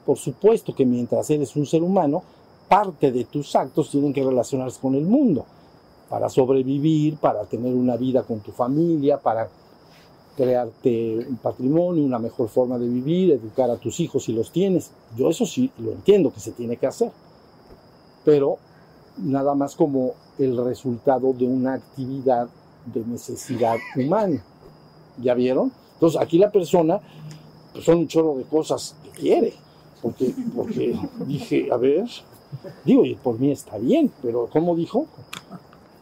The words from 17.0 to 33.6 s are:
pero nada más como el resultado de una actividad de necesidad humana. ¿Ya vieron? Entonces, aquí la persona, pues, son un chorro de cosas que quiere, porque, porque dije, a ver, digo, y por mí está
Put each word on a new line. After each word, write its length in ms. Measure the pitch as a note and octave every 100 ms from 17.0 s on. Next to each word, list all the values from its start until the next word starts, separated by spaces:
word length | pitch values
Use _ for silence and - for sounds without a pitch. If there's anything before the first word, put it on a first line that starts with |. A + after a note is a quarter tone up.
| A#3 - - - - - - - - - _ _
pero 340 | - D3 C#3 F3+ _ - - - - -
nada 380 | F3+ C3+ C#3
más 200 | C#3 C#3
como 380 | - E3 C3+ B2+ - - -
el 180 | C3+ A#2+
resultado 720 | B2 A#2+ B2+ A#2+ - B2+ C3
de 120 | B2+ B2
una 280 | C3 B2+
actividad 720 | C3 - - C3 C3+ B2+ A#2+ A#2+ - - - B2
de 180 | A#2
necesidad 720 | A2+ A#2+ - A#2 - A#2+ A2+ A2+ - D3
humana. 460 | C3 G3+ G3+ C3 - - - - - - - -
¿Ya 140 | B2
vieron? 380 | B2 B2 C3+ B3+ - -
Entonces, 260 | - E3 -
aquí 180 | - E3+
la 120 | G3+
persona, 500 | G3+ E3+ F3+ D#3+ G3 - - - - - - -
pues, 120 | -
son 140 | - E3+
un 100 | D3+
chorro 280 | D#3+ D#3+ C3+
de 80 |
cosas 520 | A#2+ D3+ - C3 - -
que 80 | -
quiere, 440 | - C#3+ A3 A#3 - - - - -
porque, 340 | A#2 - B2+ - -
porque 440 | - - - B2 - - A#3+ -
dije, 420 | D3 A#3+ C#3+ -
a 60 | B2
ver, 300 | C3 D3+ A#3+ - - - - C#3 F#3+ -
digo, 200 | - C4
y 100 | C#3+
por 240 | A2+ B2+ A2+
mí 120 | C#3
está 280 | C#3